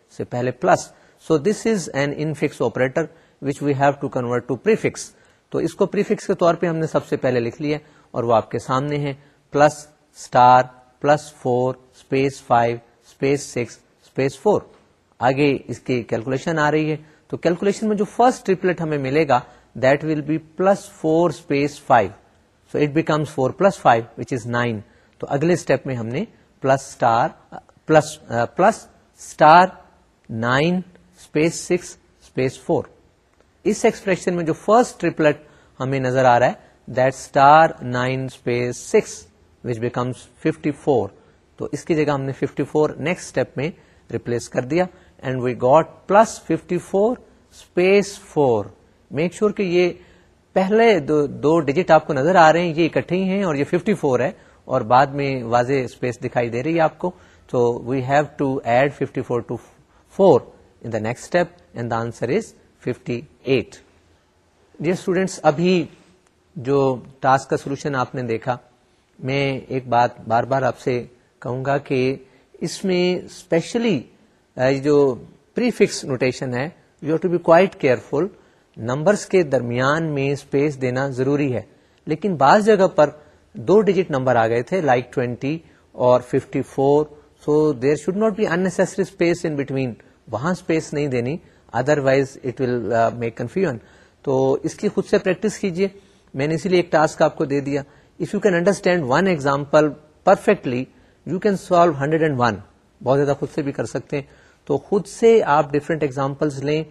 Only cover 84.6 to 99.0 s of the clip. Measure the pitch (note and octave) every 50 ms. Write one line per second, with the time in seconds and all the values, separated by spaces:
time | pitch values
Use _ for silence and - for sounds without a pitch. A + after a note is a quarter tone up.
84.6 | B2 - F#3 F#3+ D#3+ C#3 B2+ B2+ A#2+ - - C#3 B2 B2 A#2+ - - C3+ D#3+ E3
85.6 | - _ _ _ _ _ - - B2+ B2 B2 B2 B2 - - C3+ - - - C#3
86.6 | B2+ - - - C3+ C#3 C#3+ D3+ D3+ D3+ - - _ _ _ _ - D3+ D3+ D3+
87.6 | D3+ D3+ C#3+ A#2 B2 C#3 D3+ D3 - G3+ F3+ G3+ A3 A3+ F#3+ - G#3+ D#3 D#3+ F3
88.6 | F#3+ F#3 - - F#3+ - - - F#3 - - - F3 E3+ E3+ E3 - E3 D3+ C#3
89.6 | C3+ C3+ C3+ C3+ C3 B2 G#2+ - - _ _ _ _ - G#2+ G#2+ C3 F3 F#3 -
90.6 | - - E3+ D#3+ D#3 - D#3 C#3+ D3 D3 B2+ A#2+ A#2 B2+ D#3 - - - _ _
91.6 | _ _ - A#2 B2+ C3+ D3+ D3 C3 C3+ C3+ C#3 C3+ B2+ - - - C3 A#2 -
92.6 | C3 B2 B2 A#2+ A2 G2 A#2 A2+ A2+ A2+ A2+ A#2+ A#2 A#2 - - B2+ A#2 - F#3
93.6 | F#3+ D#3+ B2 G#2+ - - - _ _ _ _ _ - C#3+ C3 C3 C3+ C3 C3+ -
94.6 | - - - - - G3+ - G3+ F#3 - - G3+ - F#3+ F3+ - - G#3+ - -
95.6 | - G3 D#3+ F3 G3 G3 - - _ _ _ _ _ _ - C3+ C#3 D3+ E3 D#3
96.6 | - F#3 F#3 F3 F3 - - D#3 D#3 D3+ - - E3 - - - D#3+ C3+ C#3 C#3+
97.6 | C3+ C#3 C#3+ C#3 C#3 - _ _ _ _ _ - F3+ - - G3+ - G#3 F3+ E3+
98.6 | F3 G3 F#3+ - - F#3 F3 F3+